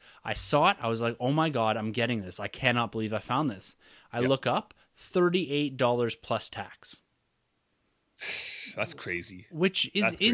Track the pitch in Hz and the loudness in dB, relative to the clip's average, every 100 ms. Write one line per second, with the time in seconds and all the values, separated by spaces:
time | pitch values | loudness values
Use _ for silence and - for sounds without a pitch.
0 | - - 110 107 - 147 175 202 117 113 | -16 -12 -6 -2 2 4 4 2 -2 0
1 | 117 117 123 156 160 127 110 110 110 110 | -2 0 0 2 2 2 2 2 0 0
2 | 117 117 92 - 101 - 127 120 117 113 | 0 0 -4 -6 -8 0 2 2 0 -2
3 | 110 107 - 127 151 95 - - - - | -2 -4 -2 0 0 -4 -10 -14 -20 -20
4 | _ 120 127 135 123 156 - - _ _ | _ -2 2 2 2 -2 -4 -16 _ _
5 | - 185 175 185 139 147 147 131 123 123 | -2 2 4 4 0 0 -2 2 2 4
6 | 120 - - 113 - 110 101 - - - | 2 -2 -4 -4 -2 -8 -12 -12 -14 -14
7 | _ _ _ _ _ _ _ _ _ _ | _ _ _ _ _ _ _ _ _ _
8 | _ - - - - - - 98 107 - | _ -8 -6 -6 -6 -10 -10 -6 -6 -6
9 | 104 87 85 92 - 156 190 - - 202 | -6 -6 -8 -14 -12 0 0 0 -2 2
10 | 196 170 220 | 0 2 2